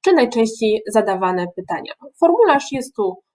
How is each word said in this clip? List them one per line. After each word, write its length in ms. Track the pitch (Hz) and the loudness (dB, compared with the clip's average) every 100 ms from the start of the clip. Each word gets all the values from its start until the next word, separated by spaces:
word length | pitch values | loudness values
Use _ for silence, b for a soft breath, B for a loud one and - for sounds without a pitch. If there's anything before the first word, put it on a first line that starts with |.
czy 80 | 381 | 4
najczęściej 680 | 339 240 233 220 226 220 214 - | 4 2 2 -2 0 -2 -2 0
zadawane 580 | 214 208 185 185 180 180 185 | 0 0 -2 -2 -2 -6 -10
pytania. 360 | 185 160 - - 269 _ | -8 -8 -8 -18 -20 _
Formularz 520 | 339 339 427 277 277 | 2 4 4 4 0
jest 240 | 269 262 - | -8 -8 -6
tu 220 | 196 185 _ | -6 -6 _